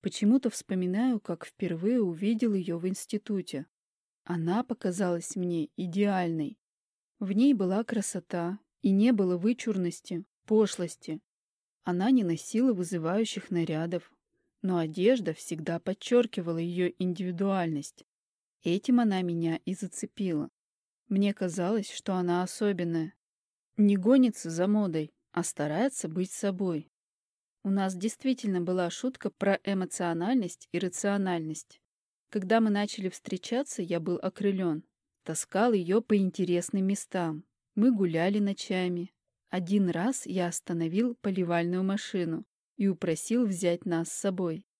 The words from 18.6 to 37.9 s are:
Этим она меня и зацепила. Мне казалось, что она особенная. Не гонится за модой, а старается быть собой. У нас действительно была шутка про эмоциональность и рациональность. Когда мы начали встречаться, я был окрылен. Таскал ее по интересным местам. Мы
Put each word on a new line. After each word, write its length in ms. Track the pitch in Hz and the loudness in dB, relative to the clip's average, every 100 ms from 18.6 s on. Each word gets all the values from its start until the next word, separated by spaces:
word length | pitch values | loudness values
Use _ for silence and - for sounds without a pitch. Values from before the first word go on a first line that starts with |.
Этим 380 | 170 185 - 247 | -2 0 4 4
она 220 | 226 190 | 4 2
меня 380 | 180 170 165 160 - | 0 0 0 -2 -4
и 80 | |
зацепила. 760 | 185 185 - - - 196 156 - _ _ _ _ _ _ | -6 -8 -8 -10 -4 -2 -2 -4 _ _ _ _ _ _
Мне 260 | 196 202 | 2 2
казалось, 560 | 196 185 175 175 220 202 | 0 -4 -2 0 0 -2
что 240 | - - | -8 -4
она 280 | 185 175 175 | -2 0 0
особенная. 720 | 185 - 208 185 175 165 160 _ _ _ _ _ _ - | -2 -2 0 0 0 -2 -2 _ _ _ _ _ _ 4
Не 200 | 208 202 | 6 6
гонится 520 | 185 269 254 - 170 | 6 6 6 2 -6
за 160 | 165 196 | 0 2
модой, 460 | 214 202 160 151 _ _ | 2 2 -2 -4 _ _
а 120 | - | -4
старается 640 | 165 - 147 175 262 - 165 | -4 -2 -2 0 0 -2 -6
быть 240 | 165 185 | -4 -4
собой. 580 | - 202 185 190 156 - _ _ _ _ _ _ _ | -2 -4 -2 -2 -2 -6 _ _ _ _ _ _ _
У 80 | 190 | -2
нас 240 | 196 190 | 0 0
действительно 680 | 180 214 - 262 254 214 185 | -2 -4 -2 -2 0 0 0
была 260 | 175 185 175 | 0 0 0
шутка 420 | - 254 262 196 | -2 -6 -4 -8
про 300 | _ 196 196 | _ 0 0
эмоциональность 1040 | - 190 185 - 175 165 180 262 185 - - | 0 -2 -4 -4 -2 -2 0 0 0 -8 -8
и 60 | 170 | -4
рациональность. 1000 | 185 - 202 202 190 175 156 156 - _ _ _ _ _ _ | -4 -2 -2 0 0 -2 -4 -10 -12 _ _ _ _ _ _
Когда 300 | 214 185 226 | -6 2 4
мы 100 | 220 | 4
начали 400 | 202 208 - 185 | 2 -2 -4 -6
встречаться, 720 | - - 185 - 240 285 - | -8 -8 -8 -4 -4 -4 -6
я 180 | 175 170 | -2 -2
был 180 | 165 175 | -2 -2
окрылен. 600 | 185 - 202 190 180 156 - _ _ _ | -4 -2 -2 0 0 -2 -6 _ _ _
Таскал 500 | - 160 - 190 240 | -8 -6 -2 2 2
ее 260 | 214 170 208 | 2 2 0
по 160 | - 208 | 4 2
интересным 720 | 185 - 180 175 175 196 190 | 2 0 0 0 0 0 0
местам. 580 | 202 - 185 165 156 - _ _ | -2 -4 -4 -2 -4 -12 _ _
Мы 180 | - 240 | 2 4